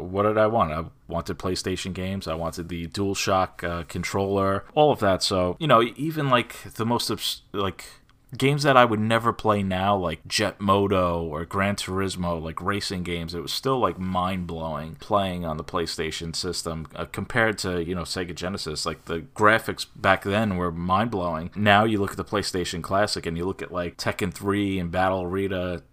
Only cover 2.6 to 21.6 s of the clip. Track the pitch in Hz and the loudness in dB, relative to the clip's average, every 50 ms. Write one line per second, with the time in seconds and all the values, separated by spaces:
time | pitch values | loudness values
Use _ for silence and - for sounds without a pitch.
2.6 | 85 82 87 85 85 80 - 98 101 98 95 - - - 98 92 92 - - - | -8 -8 -8 -8 -8 -6 -4 -2 0 0 0 0 2 2 4 4 2 2 -2 -6
3.6 | - 87 85 85 82 - - 90 85 - - 101 98 98 98 98 95 95 98 98 | -6 -4 -4 -4 -6 -6 -6 -6 -4 -2 0 0 0 2 2 2 2 2 2 0
4.6 | - - - 151 151 147 123 - 107 98 92 90 - - 104 92 90 90 87 - | -4 -2 2 4 6 6 6 4 4 4 4 4 2 0 2 2 2 0 0 -2
5.6 | 165 147 127 113 117 117 101 117 139 165 156 156 143 139 127 120 113 - - - | 2 6 6 6 6 4 0 -4 -6 -4 -2 -2 0 2 2 2 2 -2 -8 -16
6.6 | - 101 - - 113 113 120 113 - - 113 - - - - - - _ - 101 | -16 -16 -6 -4 0 0 0 0 0 -2 -2 -2 -2 -4 -6 -6 -10 _ -4 -2
7.6 | 98 95 - - - - - - _ _ _ _ _ _ - - 135 139 143 143 | -2 -2 -4 -6 -14 -18 -20 -20 _ _ _ _ _ _ -4 0 2 2 2 4
8.6 | 143 151 131 127 123 117 107 107 107 113 117 113 113 117 107 - - 107 104 104 | 4 6 8 8 8 6 4 2 2 2 2 2 2 2 -2 2 2 2 2 2
9.6 | 98 95 92 92 92 101 104 98 90 82 80 - - 92 - - 107 95 - - | 2 0 0 2 2 2 2 2 2 -2 -4 -6 -8 -4 -2 0 0 0 -2 -2
10.6 | 101 98 98 101 101 98 101 92 90 87 85 85 82 80 76 78 85 - - 98 | 2 4 4 4 4 4 4 4 4 2 2 0 -2 -4 -4 -6 -6 -4 -2 0
11.6 | 98 101 101 - - - 92 95 98 95 90 92 90 87 87 80 78 80 80 - | 0 0 0 -2 -4 -4 -2 -2 -2 -2 -2 -2 -2 -2 -2 -2 -4 -6 -8 -4
12.6 | 87 95 101 101 - - 101 90 87 87 87 85 85 82 87 85 73 - - - | -2 -2 -2 -2 -2 -4 -4 -4 -4 -4 -4 -4 -4 -6 -6 -8 -6 -6 -6 -4
13.6 | - 131 135 127 110 92 82 90 92 92 92 92 90 92 95 92 87 85 85 80 | -2 0 0 2 2 0 0 -2 -4 -2 0 0 0 0 -2 -4 -4 -6 -6 -6
14.6 | 80 80 78 73 78 80 80 - - - 107 101 98 95 90 87 87 82 78 78 | -6 -6 -6 -6 -8 -10 -12 -14 -4 0 2 2 2 0 -2 -4 -4 -4 -4 -6
15.6 | 80 - - 90 82 80 - - 82 80 76 - 85 82 80 - - 92 85 - | -6 -4 -2 -2 -2 -2 -2 -4 -4 -4 -4 -6 -8 -6 -6 -4 -4 -4 -4 -4
16.6 | - 87 80 80 78 - - - 82 - - - 98 - - 123 113 110 104 - | -4 -6 -6 -6 -8 -10 -10 -10 -10 -8 -6 -8 -6 -2 0 2 2 2 0 -2
17.6 | - 95 90 90 85 82 92 90 - - - 95 92 85 82 - 87 90 98 92 | -2 -2 -2 -2 -2 -2 -4 -4 -4 -4 -4 -6 -6 -6 -6 -6 -6 -6 -6 -6
18.6 | - 80 76 73 - 85 80 - - - 87 82 73 - - - 107 107 110 113 | -6 -6 -6 -4 -4 -4 -6 -6 -8 -6 -6 -6 -6 -8 0 4 6 6 6 6
19.6 | - - 92 - - - - - 101 98 95 - - 101 98 104 113 104 92 90 | 2 -2 -6 -6 -8 -10 -10 0 4 4 4 4 2 0 0 2 2 0 0 0
20.6 | 90 87 82 85 87 90 92 98 113 120 110 95 87 87 80 78 85 90 - 95 | 0 -2 -2 -4 0 2 2 2 2 0 -2 -2 -2 -2 -2 -4 -6 -8 -4 2